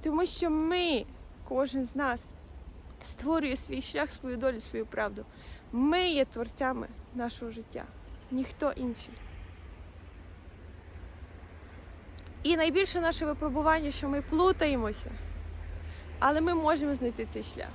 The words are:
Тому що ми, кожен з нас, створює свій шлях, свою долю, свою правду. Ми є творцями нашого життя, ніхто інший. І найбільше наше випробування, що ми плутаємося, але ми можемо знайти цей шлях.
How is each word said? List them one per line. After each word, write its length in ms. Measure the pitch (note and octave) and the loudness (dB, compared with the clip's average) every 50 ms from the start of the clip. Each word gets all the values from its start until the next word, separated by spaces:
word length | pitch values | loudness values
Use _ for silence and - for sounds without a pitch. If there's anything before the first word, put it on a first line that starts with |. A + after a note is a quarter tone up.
| - | 0
Тому 240 | D#4+ D4 D#4 F4+ | 2 4 4 4
що 240 | - - - - E4+ | 4 2 2 2 4
ми, 540 | D#4 D#4 D#4 D#4+ F4 F4+ F4+ E4+ D#4 A#3 G3+ - - - - - - - - - | 4 4 4 4 4 4 4 4 4 2 0 -2 -10 -16 -16 -16 -16 -16 -8 -2
кожен 360 | C4 B3+ C#4 C4+ A#3+ C4+ C4 | 2 2 2 2 2 0 -2
з 120 | A#3 - | 0 0
нас, 280 | C4 C#4+ C4+ A#3+ A#3+ - - - - - - - - - - - - - - - - - | 0 0 0 0 -2 -4 -12 -18 -18 -16 -16 -16 -14 -14 -14 -14 -14 -14 -16 -16 -14 -12
створює 540 | - - - - C4+ D#4+ D#4+ D4+ C#4 B3+ | -12 -10 -4 0 2 4 4 4 2 0
свій 260 | C4+ - - C#4 C4 C4 | -2 -2 -4 -4 -4 -4
шлях, 280 | - - D4 D4 C#4+ | -4 0 -2 -2 -2
свою 260 | - - - C4 B3 | -2 -8 -6 -6 -4
долю, 240 | A#3 A#3 C4 B3+ A3 | 2 2 2 2 0
свою 260 | A3 - - A3+ A3 | -6 -6 -4 -4 -4
правду. 380 | A3 - - G#3+ G#3 G3+ G#3 G#3+ - - - - - - - - - - | -2 0 0 0 0 -2 -6 -10 -12 -14 -18 -16 -14 -14 -16 -14 -4 0
Ми 360 | A#3 B3+ D4 D#4+ F4+ F#4 F4+ | 4 6 6 6 6 6 4
є 160 | E4 C#4 C4+ | 6 4 4
творцями 640 | - - A3 A#3 A3+ - - C#4 B3+ C4 A#3+ A3 - - - - - - | 2 2 -6 -6 -6 -2 0 0 0 0 0 -4 -8 -10 -14 -14 -10 -6
нашого 360 | B3 A#3+ A#3+ A#3 - B3 A#3 | -4 -4 -4 -4 -6 -8 -8
життя, 340 | A3 A3+ A3+ - - A3+ - - - - - - - - - - | -8 -8 -12 -10 -10 -10 -10 -10 -12 -16 -14 -14 -14 -14 -10 -4
ніхто 420 | C4 B3+ C4 B3+ - - - C#4+ - | -2 -2 -2 -2 -2 0 0 0 2
інший. 420 | - B3+ B3 A#3 - - - - - - - - - - - - - - - - - - - - - - - - - - - - - - - - - - - - - - - - - - - - - - - - - - - - - - - - - - - - - - - - - - - - - - | 2 -2 -4 -4 -4 -8 -14 -12 -14 -12 -12 -12 -12 -12 -12 -14 -14 -14 -14 -14 -14 -14 -14 -14 -16 -16 -16 -16 -16 -16 -16 -16 -16 -16 -16 -16 -16 -16 -16 -16 -16 -16 -14 -14 -14 -12 -12 -12 -12 -14 -14 -14 -14 -14 -14 -14 -14 -14 -14 -14 -14 -14 -14 -14 -14 -14 -14 -14 -14 -12 -12 -12 -2 4
І 140 | C#4+ E4+ | 4 6
найбільше 440 | D#4+ D#4+ E4 C4+ F4 G4 F#4 - F4+ | 6 6 6 6 6 4 4 4 2
наше 260 | E4+ E4 E4 - E4 | 4 4 4 2 2
випробування, 640 | D4+ D4 D4 D#4 D4+ B3+ C#4+ D4+ D#4 D#4+ D#4+ D#4 D4 | 0 0 2 0 2 2 4 6 6 6 6 4 0
що 180 | C#4+ - - C#4 | -2 -2 -2 0
ми 140 | C#4 C#4+ C#4 | 0 0 0
плутаємося, 880 | - D#4 D#4 F4+ F#4+ F#4 - E4 D4+ C#4 B3+ A3+ G#3 G#3+ - - - - - - - - - - - - - - - - - - - - - - - - - | 2 4 6 8 8 8 6 4 4 4 4 2 0 -2 -4 -6 -8 -8 -8 -8 -8 -8 -8 -8 -8 -8 -8 -8 -8 -8 -8 -8 -10 -10 -10 -10 -10 -4 2
але 220 | - C4 D4 D#4 | 4 4 6 6
ми 140 | D#4+ E4+ F4 | 4 4 4
можемо 400 | E4 D#4+ D4+ E4 D4+ C#4+ D4 C#4+ | 4 6 4 4 4 4 0 0
знайти 320 | B3 B3+ A#3+ A3+ - A3+ | 2 0 -2 -2 -2 -6
цей 160 | A3 - A3 G#3+ | -6 -6 -6 -6
шлях. 280 | - - - - - - | -6 -6 -8 -8 -8 -8